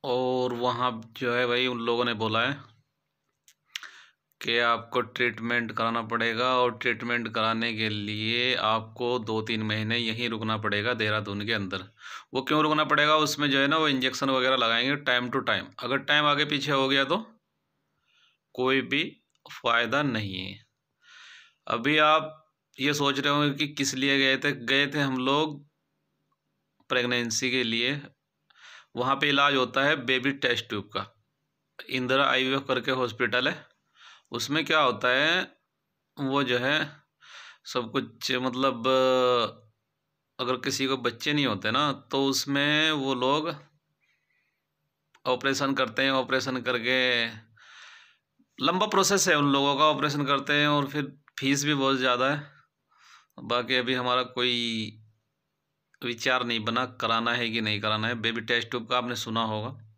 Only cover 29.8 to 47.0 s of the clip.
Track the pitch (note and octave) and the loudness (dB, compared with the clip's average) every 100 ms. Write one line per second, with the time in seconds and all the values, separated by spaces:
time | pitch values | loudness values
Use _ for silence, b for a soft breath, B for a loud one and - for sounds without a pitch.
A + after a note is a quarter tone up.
29.8 | C#3 D3+ A#2+ C3 C3 C#3 C3+ A#2 - G#2 | 2 0 0 0 0 -2 0 -2 -4 -8
30.8 | - G2 G2+ _ _ _ _ _ _ - | -6 -10 -10 _ _ _ _ _ _ -20
31.8 | - C3 B2+ C3 C3+ C3 C3 C3+ C3+ B2+ | -8 -6 0 2 4 2 2 -2 -2 -2
32.8 | B2 C3 B2 G#2+ A#2+ B2 C3+ F3+ - _ | 0 -2 -2 -2 0 2 0 -4 -14 _
33.8 | _ B B B B A#2 - D3+ D#3 D#3 | _ B B B B -8 -2 -2 2 4
34.8 | C3+ G#2 B2 B2+ D3+ F3+ - _ _ _ | 4 2 2 4 4 0 -2 _ _ _
35.8 | _ _ _ - C3+ C#3 C3 B2 B2+ D3+ | _ _ _ -6 0 0 2 2 2 0
36.8 | D3+ - _ _ B B B B - C3 | -2 -8 _ _ B B B B -6 -4
37.8 | A2+ C3+ A2+ - - B2 C3 B2+ C3+ A#2+ | -2 -4 -4 -10 -4 -2 -2 0 0 0
38.8 | B2 C3 C3 B2+ B2 B2 G#2+ A2 _ _ | 2 4 4 4 4 2 0 -6 _ _
39.8 | _ _ _ _ _ - B2+ B2+ C3+ C3+ | _ _ _ _ _ -8 -4 -2 -2 -2
40.8 | C3+ C3 A#2+ A#2+ D3 D3 C3+ G2+ A2 B2 | -2 0 -2 -4 -2 0 0 0 -2 0
41.8 | D3 C3 - C#3 C#3 C3 - C#3 C#3+ D3+ | 0 -2 -4 -2 0 0 -2 0 2 2
42.8 | D#3 D#3 C3+ B2+ B2+ D3 D#3+ D#3 - _ | 2 0 -2 0 0 0 -2 -10 -16 _
43.8 | _ _ _ _ _ _ _ _ _ _ | _ _ _ _ _ _ _ _ _ _
44.8 | _ _ _ _ - B2 C#3 C3+ C#3 C3+ | _ _ _ _ -2 0 0 0 0 0
45.8 | B2+ A2 C3+ C3+ A#2 C3 B2+ B2+ B2 B2 | -2 0 0 0 0 -2 -2 -4 -2 -2
46.8 | A#2 B2+ | 0 0